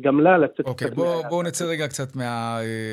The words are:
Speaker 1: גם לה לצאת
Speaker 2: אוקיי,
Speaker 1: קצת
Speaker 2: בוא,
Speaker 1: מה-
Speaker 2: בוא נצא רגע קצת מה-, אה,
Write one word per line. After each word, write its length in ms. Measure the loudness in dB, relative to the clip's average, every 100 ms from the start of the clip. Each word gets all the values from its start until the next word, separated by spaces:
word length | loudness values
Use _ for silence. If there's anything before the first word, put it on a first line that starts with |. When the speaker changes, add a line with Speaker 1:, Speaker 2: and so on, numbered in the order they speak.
Speaker 1:
גם 180 | 2 6
לה 160 | 6 6
לצאת 220 | 4 0 -6
Speaker 2:
אוקיי, 220 | -4 -4
Speaker 1:
קצת 80 | 0
Speaker 2:
בוא, 280 | 0 -2
Speaker 1:
מה- 60 | -2
Speaker 2:
בוא 140 | -2
נצא 220 | -2 -4 -4
רגע 220 | -2 -4
קצת 280 | -6 -8 -6
מה-, 80 | -4 -4 -4 -4
אה, 20 | -4 -4 -6